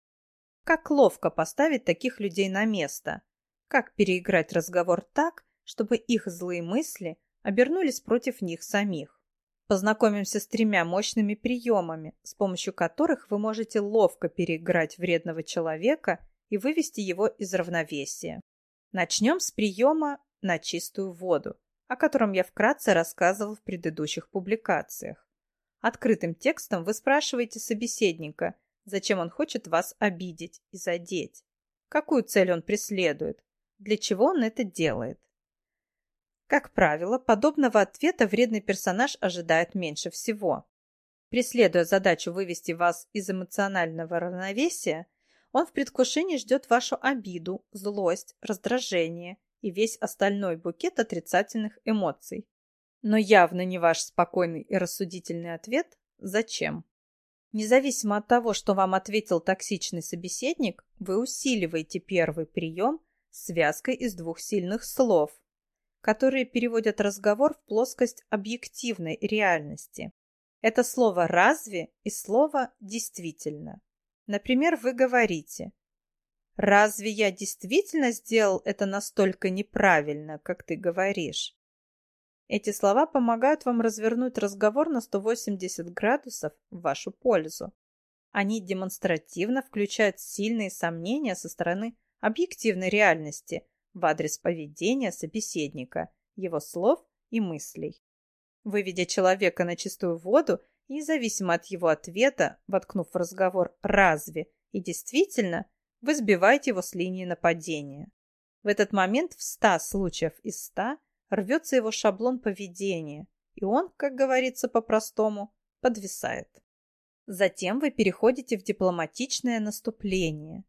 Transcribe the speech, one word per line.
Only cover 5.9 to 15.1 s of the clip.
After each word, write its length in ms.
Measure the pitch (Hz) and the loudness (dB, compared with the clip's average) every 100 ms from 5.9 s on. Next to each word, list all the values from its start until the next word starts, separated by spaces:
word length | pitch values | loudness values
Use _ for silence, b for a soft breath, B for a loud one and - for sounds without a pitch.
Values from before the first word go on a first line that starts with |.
| 233 | -2
их 300 | - 233 - | 0 -2 -2
злые 340 | 175 180 175 | -8 -6 -6
мысли 560 | 170 214 320 - 170 160 _ _ | -2 -2 -4 -6 -10 -10 _ _
обернулись 600 | - 196 254 349 330 - | -2 2 2 2 0 -2
против 400 | - 240 254 240 | 0 0 0 -4
них 200 | 185 165 | -6 -8
самих? 560 | - 202 202 170 135 _ _ _ _ _ - | -4 -2 0 -4 -8 _ _ _ _ _ -2
Познакомимся 720 | 196 202 214 220 208 196 208 | 2 2 4 2 2 -2 -4
с 80 | - | -4
тремя 380 | 214 220 202 | 0 2 2
мощными 500 | 170 185 208 - 208 | 2 0 -2 0 0
приемами, 800 | 214 247 247 240 214 170 160 156 - | -2 -4 -2 2 2 0 -6 -12 -16
с 120 | - | -20
помощью 400 | - 196 180 - | -4 -2 -2 -6
которых 560 | - 170 - 330 294 - | -2 -2 2 2 2 -2
вы 80 | 208 | -2
можете 420 | 214 214 220 214 | -2 -2 -2 -2
ловко 480 | 202 220 214 - - | 0 4 4 2 -4
переиграть 680 | - 175 165 165 175 160 - | -2 -2 -2 0 0 0 -2
вредного 440 | 180 | -2